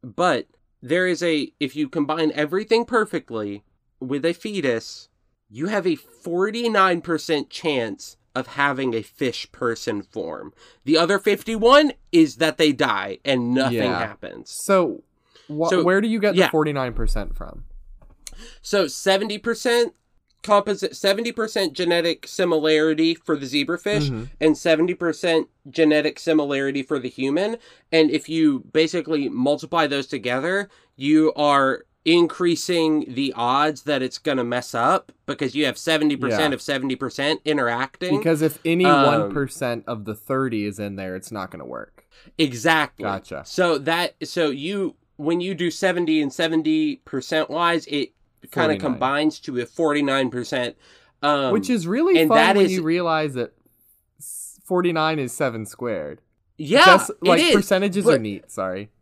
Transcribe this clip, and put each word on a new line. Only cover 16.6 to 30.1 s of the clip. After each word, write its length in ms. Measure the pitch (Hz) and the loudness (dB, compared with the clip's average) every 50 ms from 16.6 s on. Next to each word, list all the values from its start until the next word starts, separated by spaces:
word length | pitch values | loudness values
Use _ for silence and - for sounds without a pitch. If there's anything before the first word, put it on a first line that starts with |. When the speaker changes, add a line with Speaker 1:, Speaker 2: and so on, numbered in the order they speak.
| 156 151 147 139 131 123 | 0 0 0 -2 -4 -4
Speaker 2:
percent 460 | 113 - 113 104 - 110 101 95 - - | -4 -2 0 0 0 -2 -4 -6 -10 -10
from? 260 | - - - - - - - - - - - - - - - _ _ - - - - - - - | -12 -14 -14 -16 -18 -18 -20 -20 -20 -20 -20 -20 -20 -20 -20 _ _ -20 -20 -20 -20 -20 -20 -20
Speaker 1:
So 260 | - - - 202 185 147 | -8 -2 0 0 0 0
seventy 500 | - - - 190 190 196 208 220 208 208 | -2 -4 0 0 2 2 0 -4 -6 -6
percent 560 | - 233 233 226 - 247 233 240 240 - - _ _ _ _ _ _ _ _ _ | -4 -4 -4 -2 0 0 2 2 2 0 -2 _ _ _ _ _ _ _ _ _
composite, 560 | - - 208 202 202 208 202 - - 165 - - | 0 4 4 4 4 2 -4 -4 -4 -8 -8 -2
seventy 340 | - 196 196 202 233 240 | 0 0 0 0 -2 -6
percent 400 | 233 - 220 220 - 220 196 170 | -4 -4 -6 -4 -2 -2 -2 -2
genetic 560 | 135 - 180 170 175 170 165 170 160 - - - | -2 -2 0 2 2 2 2 0 -2 -4 -8 -14
similarity 880 | - - 190 175 170 156 147 156 156 156 156 160 156 151 160 165 165 | -4 -2 0 2 2 2 2 4 4 4 4 2 2 2 2 0 0
for 220 | 160 _ - 160 143 | -2 _ -4 -4 -2
the 80 | 139 | -2
zebrafish 640 | 131 123 147 139 127 170 175 - 208 208 208 151 143 | -4 -2 -2 -2 -2 -4 -4 -2 -2 0 0 0 0
Speaker 2:
Mm-hmm. 140 | 131 110 113 - - - | -2 -4 -8 -10 -8 0
Speaker 1:
and 160 | 156 160 151 - | 2 2 2 2
seventy 380 | - 170 160 151 165 180 180 | 2 2 2 2 2 0 0
percent 520 | - 180 170 156 - - 175 165 160 - _ _ _ _ 147 | -2 -2 -4 -4 -2 -2 2 2 2 0 _ _ _ _ -12
genetic 500 | 127 - 160 151 151 151 147 156 151 - | 0 2 4 4 4 4 2 0 -4 -4
similarity 640 | - 165 160 156 147 143 143 135 139 139 135 139 131 | -2 0 0 2 2 0 -2 -2 -2 -2 -4 -4 -4
for 160 | _ 156 139 | _ -4 -4
the 80 | 120 123 | -4 -6
human. 480 | - - 131 135 - - 196 214 226 233 _ - - _ _ _ | -6 -4 -4 -2 0 0 -2 -2 -4 -8 _ -20 -20 _ _ _
And 220 | - 160 160 147 | 2 4 4 4
if 160 | 127 151 - - | 2 -2 -4 -2
you 380 | 160 160 160 151 139 127 - - _ | -2 2 2 2 2 0 -6 -2 _
basically 560 | 156 160 160 - 175 151 - 160 147 139 127 | 0 0 2 0 -4 -4 -2 -2 -2 -2 -4
multiply 580 | - 120 127 139 147 143 - 143 - 165 160 147 | -2 -2 0 0 0 -2 -4 -4 -2 0 0 0
those 200 | 139 139 139 | -2 -4 -6
together, 600 | - | -6